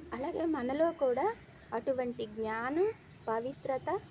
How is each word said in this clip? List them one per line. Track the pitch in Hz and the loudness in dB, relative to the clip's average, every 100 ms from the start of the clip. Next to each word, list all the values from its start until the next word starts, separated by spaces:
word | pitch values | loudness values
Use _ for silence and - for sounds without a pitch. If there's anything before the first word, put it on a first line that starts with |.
| - | -10
అలాగే | 233 294 330 330 | -6 -4 0 0
మనలో | 302 247 285 330 | 0 0 4 4
కూడా | 330 269 247 381 466 - - - | 4 2 4 2 0 -10 -20 -6
అటువంటి | 226 233 254 247 240 220 | -4 0 0 0 -2 -6
జ్ఞానం, | 214 220 220 247 302 415 440 - - - | -4 -2 -2 0 2 2 0 -10 -10 -2
పవిత్రత, | 226 247 277 269 262 285 370 - | -2 -2 -4 -2 -2 0 -2 -4